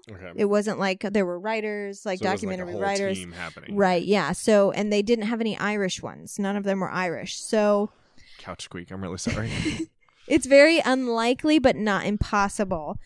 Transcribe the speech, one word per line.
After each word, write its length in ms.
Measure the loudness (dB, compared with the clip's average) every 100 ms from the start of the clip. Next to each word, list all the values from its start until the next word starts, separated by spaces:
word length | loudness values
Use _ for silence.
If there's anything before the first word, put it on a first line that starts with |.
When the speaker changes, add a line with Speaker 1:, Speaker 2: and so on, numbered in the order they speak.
| -14
Speaker 1:
Okay. 240 | -16 -10 -2
Speaker 2:
It 100 | 2
wasn't 320 | 2 0 -2
like 220 | -2 -2
there 240 | -2 0 0
were 140 | -2
writers, 640 | -4 -4 -4 -6 -8 -8 -6
like, 140 | -2
Speaker 1:
So 60 | -2
it 60 |
wasn't, 160 | -2 -4
like, 60 | -6
Speaker 2:
documentary 100 | -6
Speaker 1:
a 20 |
whole 80 | -4
Speaker 2:
writers. 340 | -2 0 -2 -4
Speaker 1:
team 140 | -8
happening. 440 | -10 -12 -12 -4 2
Speaker 2:
Right, 280 | 4 2
yeah. 300 | 2 2 0
So, 360 | 0 4 6 6
and 240 | 2 0
they 80 | 0
didn't 240 | 2 0 0
have 160 | -2
any 160 | -2 -2
Irish 460 | -4 -2 -2 -4
ones. 340 | -10 -12 -12 -6
None 180 | -4 -2
of 80 |
them 160 | -2 -2
were 120 | -2
Irish. 480 | -2 -4 -4 -8 -10
So 480 | -2 2 4 4 0 -6 _ -20 -20 -18
Speaker 1:
Couch 240 | -14 -12 -12
squeak. 260 | -12 -10
I'm 100 | -8
really 160 | -6 -6
sorry. 320 | -4 -4 -4 -4
Speaker 2:
<laughs> 340 | -4 -4 -8 _ _ _ -2
It's 200 | -2 6
very 320 | 8 8 6
unlikely, 800 | 2 0 0 0 0 0 2 4
but 160 | 4 2
not 320 | 0 0 -2
impossible, 880 | -4 0 0 0 -2 -4 -4 -6 -10